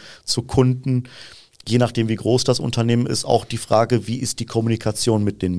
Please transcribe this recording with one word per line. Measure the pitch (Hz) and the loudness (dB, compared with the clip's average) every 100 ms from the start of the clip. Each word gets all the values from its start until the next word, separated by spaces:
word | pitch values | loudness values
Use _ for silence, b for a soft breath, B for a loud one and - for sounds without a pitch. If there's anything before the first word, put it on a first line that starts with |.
| B B - | B B -6
zu | - | -4
Kunden. | 127 - 127 127 131 127 123 B B B B B - | 0 2 2 2 -2 -2 -4 B B B B B -2
Je | 120 | 2
nachdem, | 120 - 113 | 2 2 -2
wie | 110 | -2
groß | - 127 | 0 0
das | 131 127 | 2 0
Unternehmen | 127 120 117 117 120 | 0 -2 2 2 0
ist, | 120 | -4
auch | - 233 - | 0 0 0
die | 117 | -10
Frage, | - 107 117 120 - | 0 2 2 0 -2
wie | 127 | -6
ist | 120 - | -6 -6
die | 113 | -4
Kommunikation | 117 113 113 110 107 - 110 | -2 0 -2 -2 -2 0 2
mit | 104 98 | 0 -2
den | 92 | -4